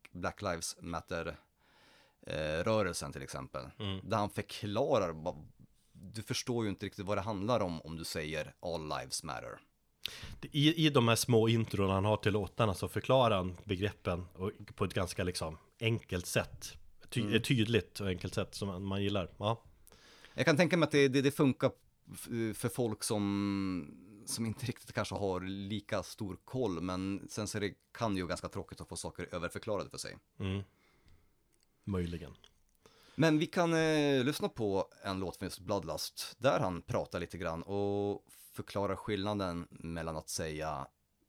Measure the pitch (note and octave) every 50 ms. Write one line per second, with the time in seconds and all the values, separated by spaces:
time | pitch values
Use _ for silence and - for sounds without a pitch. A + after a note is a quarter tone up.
0 | - - - F2+ F2+ F#2 - - G#2 F#2+ E2+ E2+ - - - - - E2+ E2+ D#2+
1 | - - F2 E2 E2 E2 D#2+ - _ _ _ _ _ _ _ _ _ - - -
2 | _ _ _ _ - - - D#2 D#2 D2+ D#2 E2 F2+ A2 A2 A2 G2+ F2+ E2 -
3 | D#2 C#2+ - C#2 C2+ C2 - C#2 C2+ C2 - C2+ B1+ C#2 - - G#2+ G2 F#2+ F#2+
4 | F#2 F#2 G2 F#2+ G#2 F#2+ - - G2+ - - - - G#2 G2+ A2 C#3 D#3+ C#3+ A2
5 | F#2+ E2+ D#2+ D#2 D#2 F2+ - D2 D#2+ - - - - - _ _ _ _ - -
6 | G2 F#2+ - G#2+ G#2 - C3+ - - - A#2+ A#2 A2+ G#2 F#2+ - G#2 G2 - -
7 | G2 F2+ G#2 G2 F#2 A2+ G#2+ F#2+ G2 A2+ B2+ A2 G2+ F2+ E2+ D#2+ - D#2 E2 D#2+
8 | E2 - - F2 D#2 D#2 D#2 D2+ D2+ D2+ - - - F2+ E2 E2 D#2 D2+ D2 C2
9 | C2 C2 - - - D#2 C2 A#1 A#1+ A#1+ - - - _ _ _ _ _ _ _
10 | - - - - - - - - - C3+ - C#3+ C#3+ D3+ E3 E3+ D#3 D#3 C#3 C3
11 | A#2 A#2 A2+ - - - A#2+ A2+ A2 A2+ A#2 A#2 A2 - - F#2+ G2 F#2+ F#2+ F#2+
12 | F#2+ G#2+ G#2+ G#2 - G#2+ F#2+ G#2+ G2 - - - A#2+ G#2+ - - - F2+ - G#2+
13 | - - C3 C3+ B2 A2+ G#2+ F#2+ F2+ F#2 F2 - - - G2+ F2 G2+ G2+ - -
14 | - G2+ F2+ E2+ F#2 E2 - - F#2 G#2 - - G#2 - - - G#2 F2+ - G#2
15 | F#2+ F2 - - F#2+ F2+ - - E2+ D#2+ D#2+ - _ _ _ - A2+ A2+ A#2 G#2
16 | - - F#2 F2+ F2 - - A#2+ G2 - - - - - - - - - - -
17 | - - - B2 G#2 G#2 G#2+ A2 - - C#3+ A#2 G#2+ G#2+ A#2 G#2 - - - -
18 | G2+ F#2+ F#2 F2 - F#2 - A2+ A2+ - - - G#2+ G2 F2+ F2+ G2 G2 G2 G2+
19 | G2+ G2+ G2+ G2 F2 - - - G#2 G#2+ A#2 A2+ - - - _ - - - -
20 | - - - - - - - - B2+ E3 D#3 C3+ F3+ D3+ F3+ F3 D3+ C#3+ - C#3+
21 | C#3 C3+ B2 C#3+ B2+ C#3 - - D3+ C3+ B2 - - B2+ - _ _ _ _ _
22 | _ - F#2+ - - - A#2 A#2 A2+ A2 G2+ - - A#2 - - B2 A2+ G#2+ -
23 | - - A2+ G#2 G2+ G2+ G2+ G2+ G2+ G2+ G2 G2 F#2+ F#2+ F#2 F2 D2 D2 - -
24 | D2+ G2 G#2+ G2+ A#2 - - - A2+ A2+ G#2 - - A2 - - - - - A2+
25 | G2+ - G2 G2 G2+ G2 F#2 F2+ F#2 F#2+ G2 G2 G2+ G2 A2 G#2 - - A2 G2
26 | F2 - - - A2+ F#2 F2+ - - - - B2+ B2 G#2 F2 D#2+ E2+ F#2 F#2 F#2
27 | F#2+ G2 G2 - - - - - G#2+ F#2+ - G#2+ G2+ F#2+ - _ _ _ - -
28 | A#2 A2 G2 F#2 F2+ D#2+ F2 - - F2 - G2 E2+ - - - E2+ - F2 E2
29 | - E2+ - - F2+ - - F2 E2+ E2+ - G2+ - A2+ G#2 F#2 D#2 B1+ - -
30 | - - - - _ _ _ - G2+ F#2+ F#2+ G2 G2 - _ _ _ _ _ _
31 | _ - - - _ _ _ _ _ _ _ _ _ _ _ _ - G#2+ G2 F#2
32 | F2 E2+ E2+ D#2+ D#2+ C#2 - - - - _ _ _ _ _ _ _ - _ _
33 | - - - - D#3 E3 D#3 D3+ E3 D3+ - G3 F3 E3 E3 D#3+ D#3+ D#3+ D#3 D3+
34 | D3 C#3+ C#3 C3 A#2+ C#3 D3+ - G#3 G3 - - A2+ G2+ F#2+ F#2+ F2+ - - -
35 | - G2+ F#2+ F#2+ F#2+ E2+ - - G2+ F2 - - F2+ F2+ G#2 G2 D2+ D#2+ D2+ D2+
36 | - - - - - - - - A2+ C3+ E3+ E3+ C3 F#2 F2 E2+ - - - -
37 | - - - F2+ F2 - - E2+ F2 E2+ E2 E2 - - G2 G2+ G2+ G2+ G2+ G2+
38 | G2+ G2+ G2+ - _ - - - - - - - G#2 - - G2+ G2+ F#2+ F#2+ -
39 | - - G#2+ G2 F#2+ G#2 G#2 G2+ F#2+ F2+ E2+ E2+ E2+ - - - - E2 E2 E2
40 | D#2+ E2 D#2+ D#2 - - - - E2+ D#2+ D#2 D#2 D#2 D#2 D2+ C#2 C2+ - _ _
41 | _ _ _ _ _